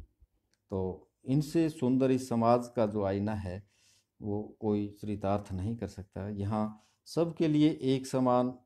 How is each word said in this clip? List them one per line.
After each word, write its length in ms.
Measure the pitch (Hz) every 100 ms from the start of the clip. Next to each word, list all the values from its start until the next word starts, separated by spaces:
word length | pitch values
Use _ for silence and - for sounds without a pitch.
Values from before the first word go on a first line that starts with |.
| - _ _ _ _ _ _
तो 420 | 95 92 87 - _ 120
इनसे 440 | 139 147 170 160
सुंदर 420 | 156 123 131 131
इस 180 | 127 123
समाज 400 | 117 113 120 120 -
का 100 | 107
जो 180 | 107
आईना 300 | 98 98 101
है, 340 | 107 90 90 - _ _ _ _ _
वो 360 | 107 104 107 -
कोई 380 | 110 104 104 101
चरितार्थ 500 | 107 104 98 101 104
नहीं 240 | 95 98 117
कर 120 | 98
सकता। 420 | - 92 95 98
यहाँ 580 | 104 98 107 107 - _ _ -
सबके 420 | - 170 160 165
लिए 320 | 147 151 -
एक 260 | 131 135 131
समान 520 | 131 127 123 123 127